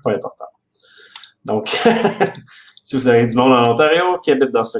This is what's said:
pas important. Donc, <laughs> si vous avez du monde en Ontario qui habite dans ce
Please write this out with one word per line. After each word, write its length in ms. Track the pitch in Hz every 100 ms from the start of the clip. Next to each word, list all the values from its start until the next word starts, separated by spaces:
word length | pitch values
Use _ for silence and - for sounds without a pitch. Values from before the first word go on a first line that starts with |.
pas 80 | 123
important. 320 | - - - - _ _ _ - - - - - _ -
Donc, 220 | 214 -
<laughs> 1120 | - 233 226 208 - - - - - - -
si 140 | - 135
vous 120 | 127
avez 180 | 117 117
du 80 |
monde 180 | 117 127
en 200 | 127 120
Ontario 460 | 117 151 165 180 180
qui 80 | -
habite 200 | 135 131
dans 140 | 113
ce 140 | 110 113